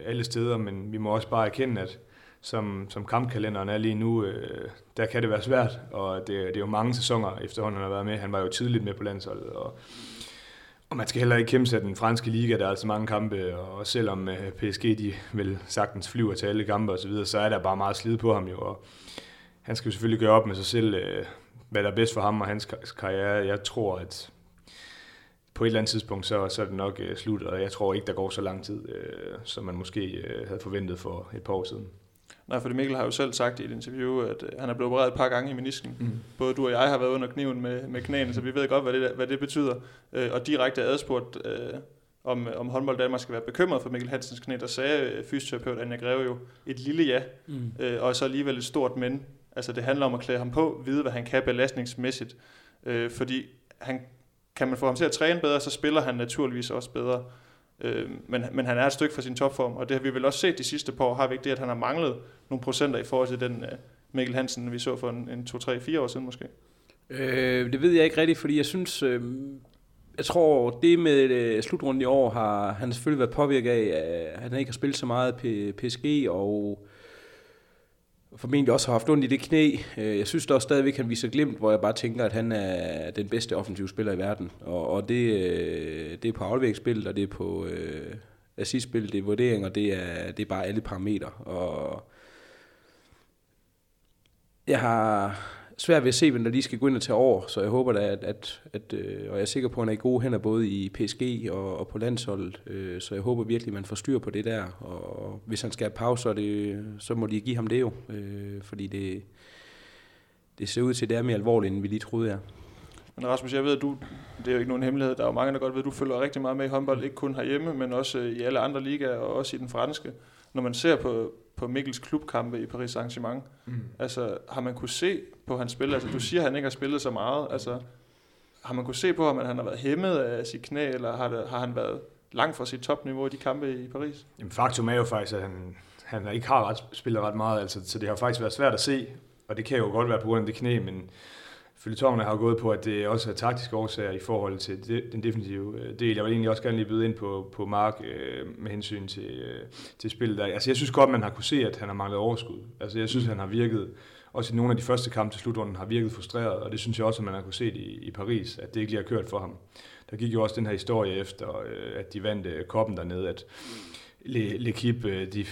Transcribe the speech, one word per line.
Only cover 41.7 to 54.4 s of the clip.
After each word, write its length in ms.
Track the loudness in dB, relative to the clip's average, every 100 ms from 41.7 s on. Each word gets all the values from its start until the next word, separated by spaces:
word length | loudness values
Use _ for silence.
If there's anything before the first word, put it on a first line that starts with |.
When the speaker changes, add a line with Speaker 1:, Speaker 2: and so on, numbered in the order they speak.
| -10 -14 _ _ _
Speaker 2:
om, 240 | -4 -4 -4 -6
om 120 | -4
Håndbold 280 | -2 0 0
Danmark 220 | 0 0
skal 140 | -4
være 80 | -8
bekymret 400 | -4 0 2 2
for 80 | -2
Mikkel 200 | -6 -4
Hansens 300 | -6 -8 -12
knæ, 180 | -8 -6
der 100 | -4
sagde, 440 | -2 2 2 2
øh, 120 | -2
fysioterapeut 560 | -4 -4 -4 -4 -4 -4
Anja 160 | -4 -4
Greve 280 | 0 0
jo 140 | 0 -4 -10 -12 -8
et 140 | -6
lille 240 | -2 2
ja, 180 | 4 4 0 -12 -10
Speaker 3:
Mm. 240 | -6 -6 -4
Speaker 2:
øh, 240 | -2 2
og 120 | 2 2
så 100 | 2
alligevel 320 | 0 0 -2
et 60 |
stort 340 | -2 0 0 0
men. 240 | -2 -2 -8 -20 _ -8
Altså, 180 | -6
det 100 | -2
handler 220 | 0 2 2
om 80 |
at 60 | 0
klæde 200 | 0 -2
ham 120 | 0
på, 300 | 2 2 0 0
vide, 160 | 0
hvad 100 | 0
han 140 | -2 0
kan 180 | 2 4
belastningsmæssigt, 920 | 2 2 0 -6 -4 -4 -4 -8 -14 -20 -20 -20 _ -4
øh, 240 | -2 -2
fordi 340 | -2 -2 -2 -4 -14 _ -12
han 200 | -6 -6 -8 -20 _ _